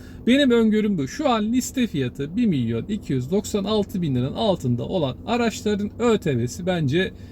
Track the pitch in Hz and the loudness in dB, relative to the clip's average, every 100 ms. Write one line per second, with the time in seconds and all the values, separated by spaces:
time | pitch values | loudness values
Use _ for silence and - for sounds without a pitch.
0 | - - - 269 277 233 220 214 208 185 | -16 -4 2 4 6 4 4 4 2 0
1 | 131 - 302 226 214 247 - 262 240 151 | -2 -2 0 0 2 0 -2 -2 -2 0
2 | 123 - 143 190 233 143 113 117 113 208 | -2 -4 -6 0 2 2 0 -2 -2 -6
3 | - 135 127 196 - 208 196 220 196 185 | -2 -2 0 -2 0 -2 0 0 0 -2
4 | 165 123 131 - 226 175 131 120 127 190 | 0 0 0 0 0 2 0 -2 0 -2
5 | 139 120 - 240 233 - 208 208 208 - | -2 -4 -2 0 0 0 -2 0 -2 0
6 | 240 214 165 123 120 - 180 175 139 165 | 2 2 2 0 -2 -4 -2 0 2 2
7 | 190 - - | 0 -6 -18